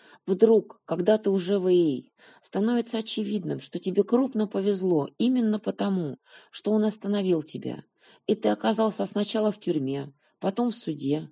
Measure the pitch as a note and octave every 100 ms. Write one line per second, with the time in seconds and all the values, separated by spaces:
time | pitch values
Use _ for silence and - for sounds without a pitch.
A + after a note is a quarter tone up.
0 | - - - F#3+ A3 A3 - - - E3+
1 | F3+ A3 G#3+ G3 F3 G3+ F#3 F3+ D#3+ B2+
2 | - _ - - - G3 G#3+ A#3+ A#3 A3
3 | A3 - G3+ G#3 E3 C#3 - F3 F#3+ F#3
4 | F#3+ A#3+ C4+ G#3+ G#3+ G3+ G3 G3 F#3 D#3+
5 | C#3 - A#3+ B3+ A3 G#3+ - - G3+ F#3+
6 | D3+ - _ - - - G3+ G#3+ G#3+ G#3+
7 | G3 G3+ F#3 E3 D3 C3+ B2+ - - _
8 | _ - - A3 G#3+ G#3 A3 G#3+ A3 -
9 | G3 G3+ G#3 A3 G#3+ G3 - D3+ C3 C#3
10 | C#3 - _ _ F#3+ G3 A#3+ - - D3
11 | C3+ D3+ D#3+